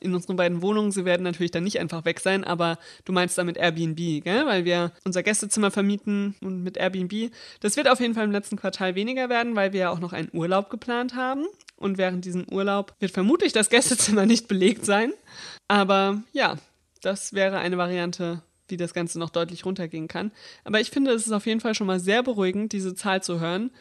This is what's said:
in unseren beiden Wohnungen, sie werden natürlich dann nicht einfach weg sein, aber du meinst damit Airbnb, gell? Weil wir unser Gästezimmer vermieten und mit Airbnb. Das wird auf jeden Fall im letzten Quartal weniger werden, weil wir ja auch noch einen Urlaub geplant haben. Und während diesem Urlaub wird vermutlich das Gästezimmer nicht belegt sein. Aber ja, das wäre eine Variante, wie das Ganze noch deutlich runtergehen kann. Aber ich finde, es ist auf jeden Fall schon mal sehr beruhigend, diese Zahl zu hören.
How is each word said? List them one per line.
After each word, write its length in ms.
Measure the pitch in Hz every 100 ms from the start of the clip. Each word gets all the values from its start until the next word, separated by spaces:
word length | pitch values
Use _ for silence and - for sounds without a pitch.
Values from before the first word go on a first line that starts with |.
in 140 | 196
unseren 200 | 180 -
beiden 260 | 185 175 170
Wohnungen, 300 | 190 214 208
sie 140 | 196
werden 180 | 180 175
natürlich 300 | 180 165 175
dann 100 | 170
nicht 160 | 190 -
einfach 260 | 165 165
weg 140 | 165 -
sein, 240 | 190 196
aber 360 | - 170 170 165 - -
du 80 | -
meinst 260 | 180 180 -
damit 180 | 175 170
Airbnb, 640 | 175 165 165 156 170 147
gell? 200 | 170 214
Weil 200 | 302 190
wir 260 | 175 175 170 -
unser 180 | 190 180
Gästezimmer 480 | 190 214 208 220 202
vermieten 640 | 202 202 202 208 202 202 196
und 240 | 190 185
mit 120 | 185 -
Airbnb. 540 | 185 190 180 214 233 - - -
Das 160 | 208 285
wird 120 | 269
auf 120 | 254
jeden 140 | 240
Fall 100 | 226
im 80 | 214
letzten 240 | 202 - 202
Quartal 400 | 190 - 185 185
weniger 320 | 220 262 247
werden, 260 | 240 240
weil 180 | 214 196
wir 80 | 196
ja 100 | 180
auch 100 | 175
noch 120 | 175
einen 160 | 165 160
Urlaub 360 | 165 170 190 196
geplant 460 | 226 - 240 247
haben. 320 | 247 254 277 359 - - -
Und 200 | 196 190
während 280 | 185 180
diesem 200 | 185 180 -
Urlaub 460 | 190 202 202 196 -
wird 140 | 196
vermutlich 400 | 190 196 339 359
das 180 | 220 208
Gästezimmer 560 | 240 - 233 - 208 214
nicht 220 | 226 -
belegt 360 | 190 190 -
sein. 280 | - 202 240 415 - - - - -
Aber 520 | 202 190 196 196 208 226
ja, 260 | 285 214 156 - _ _ _
das 320 | 190 196 -
wäre 240 | 196 190 190
eine 200 | 175 180
Variante, 640 | 175 180 175 175 170 170 - _ -
wie 120 | 180
das 160 | 170
Ganze 260 | 175 175 165
noch 100 | 165
deutlich 340 | 170 170 175
runtergehen 440 | 185 190 160 160 160
kann. 240 | 180 208 - - -
Aber 160 | - 214
ich 100 | 240
finde, 220 | 285 269
es 120 | 226
ist 80 | 214
auf 140 | 208 220
jeden 140 | 226
Fall 160 | 233 214
schon 100 | 190
mal 140 | 185
sehr 240 | 180 226
beruhigend, 480 | 254 208 185 196 214
diese 240 | 202 190 185
Zahl 260 | 208 190
zu 160 | - 170
hören. 320 | 165 185 247 -